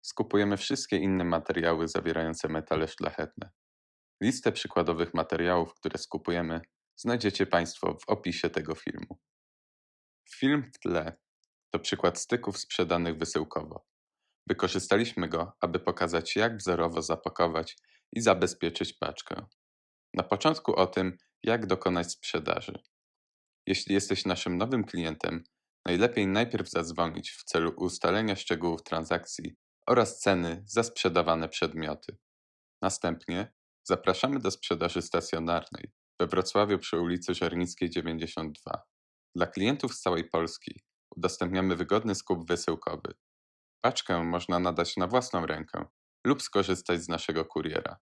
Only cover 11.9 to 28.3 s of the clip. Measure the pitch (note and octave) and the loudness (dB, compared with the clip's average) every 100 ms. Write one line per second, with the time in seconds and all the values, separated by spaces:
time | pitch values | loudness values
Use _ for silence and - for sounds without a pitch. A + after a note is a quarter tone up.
11.9 | - F2+ - - A#2+ - - - - F2 | 2 2 2 -2 0 0 -6 -6 -2 2
12.9 | F2 E2+ D#2+ E2 D#2+ D#2 D#2 D#2 - _ | 2 2 -2 -2 -2 -2 -4 -6 -14 _
13.9 | _ _ _ _ _ - F#2+ - G2 - | _ _ _ _ _ -4 0 2 0 2
14.9 | G#2 A#2 - F2 E2 E2+ - E2+ E2 - | 4 4 0 -2 -2 -4 -2 -2 0 -2
15.9 | F2 E2 E2+ E2 G2+ A2+ A2 F#2 E2+ E2+ | 0 0 0 0 2 2 0 0 2 2
16.9 | E2+ D#2+ D#2+ - - F2 D#2+ E2 - _ | 0 -2 -2 -4 0 2 2 -4 -12 _
17.9 | _ _ - A#2 F#2 F2+ - E2+ - - | _ _ 0 4 4 2 0 -4 -2 -6
18.9 | - D2+ - - - - _ _ _ _ | -4 -8 -8 -10 -10 -12 _ _ _ _
19.9 | _ _ - - G#2 D#3 D#3 - - F#2 | _ _ -6 -2 2 2 2 2 4 4
20.9 | - F#2 F#2 _ _ - A2+ G#2+ F#2 F#2 | 4 0 -2 _ _ 0 0 2 2 2
21.9 | F2 F2 - - E2+ D2+ - - - _ | 0 -2 -6 -4 -4 0 -2 -4 -12 _
22.9 | _ _ _ _ _ _ _ - F#2+ - | _ _ _ _ _ _ _ -2 -2 2
23.9 | G2 - F#2+ F#2+ F2+ - F2 A2+ B2+ - | 0 2 -2 0 -2 0 0 0 0 -2
24.9 | F2 E2 D2+ - E2 - _ _ _ - | -2 -4 -4 -4 -4 -10 _ _ _ 0
25.9 | F2 A#2+ A#2 G2 G2+ A#2+ - - - D#2+ | 4 4 4 2 2 2 -2 -2 -2 -2
26.9 | E2 E2+ D#2+ - - - E2+ E2 - F2+ | 0 -2 -2 -12 -14 -2 0 0 0 -4
27.9 | - E2 G2 A2 | 0 2 2 2